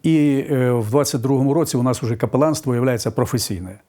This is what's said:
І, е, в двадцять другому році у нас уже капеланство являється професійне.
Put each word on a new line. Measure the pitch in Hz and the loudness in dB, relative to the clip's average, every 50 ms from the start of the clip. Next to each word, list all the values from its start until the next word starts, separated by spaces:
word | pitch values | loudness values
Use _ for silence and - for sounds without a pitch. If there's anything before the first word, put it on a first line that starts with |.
| - | 0
І, | 165 160 151 147 147 139 135 - - | 2 4 4 4 4 2 0 0 0
е, | 143 127 127 123 | 0 2 2 2
в | 123 120 110 107 | 2 0 0 0
двадцять | 127 147 139 - - 127 | 0 0 0 0 -2 -2
другому | 113 131 139 127 135 139 139 | 0 0 0 2 2 2 2
році | 170 151 - - 123 | 0 0 0 0 0
у | 123 | 0
нас | 127 120 - - | 0 0 -2 -2
уже | 113 113 | -4 -4
капеланство | - - - - 127 151 160 147 151 - 135 120 | -2 -2 -2 0 2 2 2 0 -2 -2 -2 -2
являється | 120 127 131 123 110 - - | 0 0 0 0 0 -2 -4
професійне. | - - 120 - - 117 - - 101 87 90 92 101 - _ | -2 -2 -2 -2 -2 -4 -4 -4 -6 -8 -10 -12 -16 -18 _